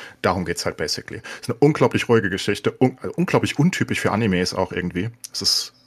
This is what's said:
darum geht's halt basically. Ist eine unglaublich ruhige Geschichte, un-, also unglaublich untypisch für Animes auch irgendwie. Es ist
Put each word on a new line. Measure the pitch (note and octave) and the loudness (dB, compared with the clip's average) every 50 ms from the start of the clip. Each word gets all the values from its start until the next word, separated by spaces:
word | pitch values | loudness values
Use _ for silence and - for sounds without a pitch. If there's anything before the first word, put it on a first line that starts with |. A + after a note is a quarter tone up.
| - - - _ - | -16 -18 -10 _ -2
darum | G2+ F2+ F#2+ F2+ | 0 0 0 -2
geht's | E2 E2+ - - | -4 -4 -4 -4
halt | G2 D#2+ | -6 -4
basically. | - E2 D2+ - - - - - - - - - - | -4 -4 -6 -6 -6 -8 -12 -14 -14 -14 -14 -16 -12
Ist | - - | -8 -6
eine | A#2+ - | 0 4
unglaublich | - D3 D#3 - C#3 A#2 - G2+ - - | 4 4 4 4 2 2 2 0 2 4
ruhige | A#2 A2+ G2+ F#2+ | 4 4 4 2
Geschichte, | F#2 F#2 - - G2+ - - A#2 - - - | -2 -2 -2 -2 -2 0 -2 -2 0 2 2
un-, | C3 - - | 2 2 0
also | - F#2+ - | -10 -8 -4
unglaublich | - F3 - - B2 G#2 - - - | -2 -2 2 2 2 2 0 0 2
untypisch | C#3+ F#3 - - A#2+ - A2 - | 2 2 2 0 -2 -2 -2 -2
für | - G2+ | 0 0
Animes | F#2 G#2 A#2 G#2+ F#2 F2 F2+ F2+ - | 0 2 2 2 2 2 0 0 0
auch | - F#2+ - - | -2 -2 -2 -2
irgendwie. | F#2+ F2 F2 - F2 F#2+ A#2 A#2 _ - - - | -4 -4 -4 -4 -4 -4 -4 -6 _ -18 -12 -8
Es | - | -4
ist | F#2 E2+ - - - - _ _ _ | -2 0 0 -2 -2 -8 _ _ _